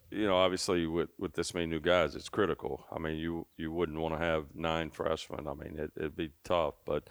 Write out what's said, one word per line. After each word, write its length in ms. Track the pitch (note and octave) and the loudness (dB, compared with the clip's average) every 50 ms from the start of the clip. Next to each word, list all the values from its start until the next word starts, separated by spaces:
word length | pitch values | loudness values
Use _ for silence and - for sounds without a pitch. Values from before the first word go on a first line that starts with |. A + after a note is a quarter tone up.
| - - | -14 -6
you 160 | - G2+ G#2+ | -2 0 4
know, 120 | G2+ F#2 | 4 6
obviously 500 | F2+ F#2 F#2 F#2 F2+ - - F#2 F2 E2 | 6 6 6 4 2 2 2 4 4 2
with, 220 | D#2+ E2 E2+ D#2 - _ - | 2 2 0 0 -2 _ -6
with 140 | F#2+ E2+ - | -6 -4 -2
this 200 | - E2 - - | -2 -2 -2 -2
many 120 | F2 E2+ | -2 0
new 160 | D#2+ E2 D#2+ | 0 -2 0
guys, 340 | D2+ F2 F2+ F2+ D#2+ D2 - | 4 4 6 6 4 2 -2
it's 140 | - - - | -6 -12 -4
critical. 580 | - A2+ G2+ E2 D2+ - - - C2+ - - - | 0 2 2 2 0 -2 -4 -6 -6 -8 -8 -8
I 60 | - | -8
mean, 200 | D#2 D#2+ D#2+ D#2 | -6 -4 -4 -4
you, 280 | D#2 D#2+ E2+ E2 E2+ - - _ | -4 -4 -4 -4 -6 -8 -10 _
you 160 | - E2 D#2 D#2+ | -8 -8 -4 0
wouldn't 260 | E2+ F2 D#2+ D2+ D#2+ | 0 0 0 0 -2
wanna 200 | D#2+ D#2+ D#2+ D#2 | -2 -2 0 0
have 260 | E2+ E2+ D#2+ D#2 D2+ C#2+ - | 0 0 0 0 -2 -4 -6
nine 340 | E2+ E2 E2 D#2+ E2 D#2+ D2+ | -4 -2 0 0 0 -2 -4
freshmen. 580 | - - - - E2 D#2+ - - - - C#2+ | -4 -2 -2 0 -2 -2 -4 -8 -8 -8 -6
I 60 | D2+ C#2+ | -6 -8
mean, 240 | D2+ D2+ - D#2+ | -8 -8 -8 -6
it, 140 | D#2 D2+ - - | -6 -6 -6 -6
it'd 180 | - E2 D2+ - | -6 -6 -6 -4
be 160 | F2+ E2+ D#2 - _ - | -6 -6 -8 -8 _ -4
tough. 300 | - F#2 E2+ D#2+ D2 - - - | 0 0 2 0 0 -4 -6 -4
But, 240 | - D#2 D2+ - - | -2 -2 -2 -4 -6